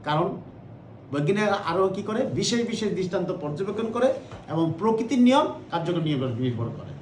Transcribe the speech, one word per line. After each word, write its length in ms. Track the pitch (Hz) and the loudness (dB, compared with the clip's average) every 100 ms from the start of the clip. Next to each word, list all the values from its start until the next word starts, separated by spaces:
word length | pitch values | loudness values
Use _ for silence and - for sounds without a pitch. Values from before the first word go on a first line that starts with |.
| 147 | 0
কারণ 220 | 151 185 175 - - - - - - - | 0 0 -2 -12 -18 -18 -18 -20 -20 -6
বৈজ্ঞানিক 360 | 143 151 202 208 196 165 | -2 2 2 2 0 0
আরোহ 160 | 185 190 196 | 2 2 0
কি 60 | 208 | -4
করে? 120 | 220 - 135 | -2 0 0
বিশেষ 220 | 202 233 220 | 0 0 0
বিশেষ 180 | - 208 175 | -2 -2 -2
দৃষ্টান্ত 320 | 175 190 170 - | -2 -2 -2 -4
পর্যবেক্ষণ 460 | 147 147 196 208 226 240 | -6 -4 -4 -2 -4 2
করে 120 | 262 269 - - - | 2 2 -8 -16 -4
এবং 120 | 160 160 - | 0 0 2
প্রকৃতির 420 | 202 214 247 269 247 | 2 2 2 6 8
নিয়ম, 200 | 277 - - - | 8 4 -4 -6
কার্যকর 300 | 170 160 170 156 | -4 0 0 0
নিয়মের 260 | 139 127 113 | 0 0 0
নির্ভর 240 | 127 113 113 - | 0 0 -4 -6
করে। 140 | - - | -12 -14